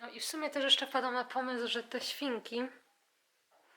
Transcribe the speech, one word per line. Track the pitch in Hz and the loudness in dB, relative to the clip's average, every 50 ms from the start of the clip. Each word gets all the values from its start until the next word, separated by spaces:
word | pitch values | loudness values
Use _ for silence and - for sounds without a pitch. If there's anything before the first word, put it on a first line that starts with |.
No | 233 - | -14 -12
i | - 226 | -8 -6
w | - | -4
sumie | - - 311 302 285 | -4 -2 -2 -2 0
też | 294 285 269 | 0 2 6
jeszcze | 269 262 - 285 | 6 6 6 4
wpadłam | - - 262 254 254 247 | 0 2 2 2 2 2
na | 247 240 | 0 -2
pomysł, | 247 - 262 254 254 254 233 240 233 | 0 0 0 0 0 0 -2 0 0
że | 240 240 | -2 -2
te | 226 - - 240 | -2 -2 -4 -4
świnki | - - - - 285 269 233 214 - - 226 240 254 254 - - _ _ _ _ _ _ _ _ _ _ _ _ _ _ _ _ _ _ - | -4 -4 -4 -2 -2 -2 -2 -2 -4 -4 -2 -2 -2 -4 -6 -14 _ _ _ _ _ _ _ _ _ _ _ _ _ _ _ _ _ _ -20